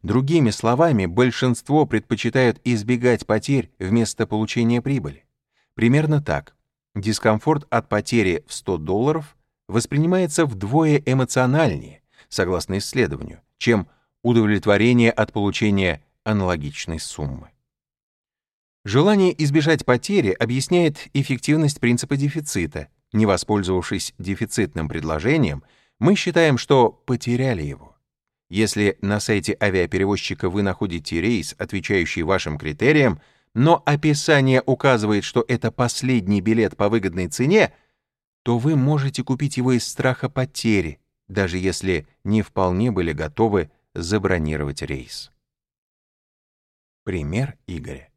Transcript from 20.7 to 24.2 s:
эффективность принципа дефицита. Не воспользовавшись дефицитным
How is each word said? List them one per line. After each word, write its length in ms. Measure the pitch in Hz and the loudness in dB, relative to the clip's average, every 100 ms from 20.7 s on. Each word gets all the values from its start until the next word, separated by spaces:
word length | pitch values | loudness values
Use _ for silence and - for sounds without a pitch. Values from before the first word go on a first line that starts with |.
| 180 165 147 - | 2 2 -2 -6
эффективность 680 | 139 139 127 - 151 151 147 | -4 -2 -4 0 2 2 0
принципа 380 | 120 120 - 139 | 0 0 0 -2
дефицита. 680 | 143 156 147 101 80 - 73 _ _ | -2 -4 -6 -4 -4 -6 -12 _ _
Не 140 | 107 107 | 0 2
воспользовавшись 880 | 95 - 104 90 92 - 95 - | 2 2 -2 0 -2 -2 -6 -8
дефицитным 680 | _ | _